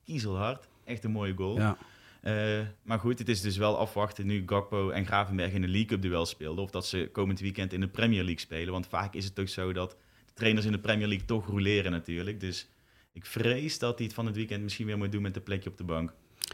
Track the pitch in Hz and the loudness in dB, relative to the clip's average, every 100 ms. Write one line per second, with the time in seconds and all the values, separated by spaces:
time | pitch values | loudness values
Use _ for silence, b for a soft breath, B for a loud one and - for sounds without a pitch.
0 | - 151 104 95 104 135 - - - 117 | -8 -4 -2 0 -2 -4 -10 -20 -10 -6
1 | 110 110 101 92 95 107 107 - B B | -2 0 0 0 0 2 2 2 B B
2 | B B - 107 107 107 107 - - 110 | B B -2 0 0 0 -2 -8 -4 0
3 | 113 123 117 104 104 98 107 104 107 101 | 0 0 0 0 0 2 4 4 0 0
4 | 104 - 98 104 92 101 98 104 98 82 | -2 -2 0 0 2 0 2 0 0 0
5 | 92 101 101 95 90 95 90 95 110 107 | 2 2 2 0 0 0 2 2 2 2
6 | 95 87 85 - 76 85 98 90 90 92 | 2 2 0 -2 -6 -4 -4 -4 -4 -2
7 | - - 98 92 98 95 95 92 95 - | -2 0 0 0 -2 -2 -2 0 -2 2
8 | 117 107 90 80 - 80 87 92 90 85 | 4 4 2 -2 -4 -4 -2 -4 -2 -2
9 | 98 92 98 98 95 - 92 92 90 - | -2 -4 -6 -4 -4 -2 -2 -2 -4 -8
10 | b b b - 113 110 107 104 107 107 | b b b 0 4 4 4 0 2 2
11 | 104 98 - 113 101 101 98 104 92 87 | 2 0 0 0 0 2 4 4 2 -2
12 | 82 85 95 104 92 82 - _ _ _ | -2 -4 -4 -4 -6 -6 -10 _ _ _
13 | _ 87 - - 113 127 151 - 120 120 | _ -18 -8 0 2 2 0 -2 -2 0
14 | 113 - 113 104 110 104 104 101 107 104 | -2 -2 -2 -2 -2 -2 -4 -4 -2 0
15 | 101 104 101 95 - 98 95 - 92 82 | 0 0 -2 -4 -4 -4 -4 -6 -2 -2
16 | 82 - B B B | -2 -6 B B B